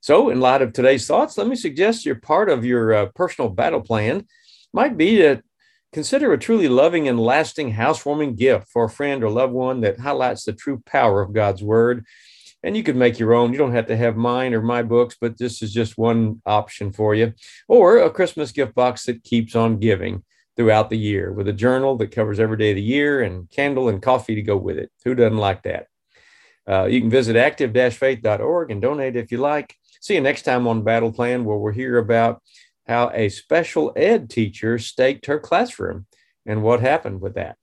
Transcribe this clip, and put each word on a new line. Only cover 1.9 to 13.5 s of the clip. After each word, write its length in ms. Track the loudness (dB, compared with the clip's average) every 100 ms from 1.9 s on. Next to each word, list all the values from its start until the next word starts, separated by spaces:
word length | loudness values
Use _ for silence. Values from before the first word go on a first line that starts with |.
| 0 -4
your 100 | -8
part 340 | 0 0 2
of 160 | 0 0
your, 280 | 0 2
uh, 120 | 2 0 -2
personal 340 | -6 -2 -6
battle 300 | -2 -2 -2
plan 480 | -2 -2 0 -4 -8 _ _ _ _
might 240 | -2 -2 2
be 220 | 2 6
to 220 | 4 4 _ _ _ _ _
consider 400 | -10 -2 0 2
a 40 | 0
truly 300 | 2 2 4
loving 400 | 4 4 2 0
and 100 | 0
lasting 540 | 2 0 0 -4 -6
housewarming 640 | -2 -2 -2 -4 -4 -4 0
gift 320 | 2 2 0
for 160 | -4
a 60 | -4
friend 340 | -4 -4 -2
or 60 | -2
loved 240 | 0 -2
one 260 | -2 -4 -2
that 220 | -2 -2
highlights 420 | -4 -2 -2 -4
the 80 | -8
true 320 | -8 -8 -8 -4
power 360 | 2 2 2
of 100 | 0
God's 320 | 0 0 -2
word. 420 | 0 2 2 0 -8 _ -20 -20 -20 _
And 140 | -6 -4
you 80 |
could 140 | -2 2
make 220 | 2 2
your 140 | 2
own. 200 | 4 2